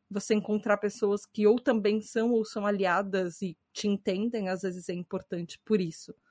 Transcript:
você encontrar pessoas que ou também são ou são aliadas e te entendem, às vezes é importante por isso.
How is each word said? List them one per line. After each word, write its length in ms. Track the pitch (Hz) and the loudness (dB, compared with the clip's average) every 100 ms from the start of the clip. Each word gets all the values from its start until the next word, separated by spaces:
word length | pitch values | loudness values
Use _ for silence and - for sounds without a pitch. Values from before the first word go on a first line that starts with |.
| - | -10
você 240 | 202 - | -6 0
encontrar 440 | 214 208 214 214 208 | 0 0 -2 0 0
pessoas 480 | 208 - 202 202 - | 0 -2 0 0 -4
que 200 | - 208 | 2 4
ou 140 | 240 | 4
também 420 | 285 226 202 214 | 4 2 2 0
são 300 | 214 226 233 | -2 -2 2
ou 120 | 233 | 2
são 220 | 220 214 208 | 0 -2 0
aliadas 760 | 202 185 175 202 190 180 - | 0 2 2 0 0 -2 -2
e 140 | 190 165 _ | -6 -6 _
te 160 | - 208 | -4 0
entendem, 600 | 196 - 190 226 233 190 | 0 0 -2 -2 -2 -2
às 140 | 185 | -2
vezes 260 | 190 180 180 | -4 -6 -6
é 40 | |
importante 680 | 180 180 190 - 175 170 - | -8 -6 -8 -6 -6 -8 -10
por 160 | - 214 | 0 2
isso. 340 | 175 - - - _ | 2 -6 -14 -20 _